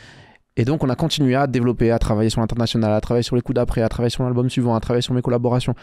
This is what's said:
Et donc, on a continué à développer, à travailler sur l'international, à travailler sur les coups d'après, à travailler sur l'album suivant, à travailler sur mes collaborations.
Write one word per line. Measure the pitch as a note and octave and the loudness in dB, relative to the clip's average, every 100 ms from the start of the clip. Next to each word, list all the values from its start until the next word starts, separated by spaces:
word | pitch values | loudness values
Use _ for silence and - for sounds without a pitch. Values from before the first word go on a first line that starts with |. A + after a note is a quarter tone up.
| - - - _ _ - | -20 -20 -20 _ _ -4
Et | A#2 | -2
donc, | D3+ C#3 | 0 -2
on | |
a | B2 | -2
continué | D#3+ - C3+ B2+ | -2 0 2 2
à | C#3+ | 2
développer, | B2+ B2 A2+ A#2 | 2 0 2 2
à | A#2 | 2
travailler | - G#2+ A2+ | 0 2 2
sur | A2 | 0
l'international, | A2 A#2 A2+ A#2 A2 | -2 -2 -2 0 2
à | G#2+ | 0
travailler | - A#2+ A#2 | 0 -2 0
sur | B2 | -2
les | |
coups | - B2 | -2 -2
d'après, | A#2+ - | 0 0
à | A2 | -2
travailler | - A#2+ | 0 -2
sur | - | -2
l'album | B2+ B2 B2+ | -2 0 0
suivant, | - A#2+ A2+ | 0 0 0
à | |
travailler | - A#2+ | 0 -2
sur | - B2 | 0 -2
mes | |
collaborations. | A#2+ A#2+ A#2+ B2 - A#2 | 0 0 2 0 0 -4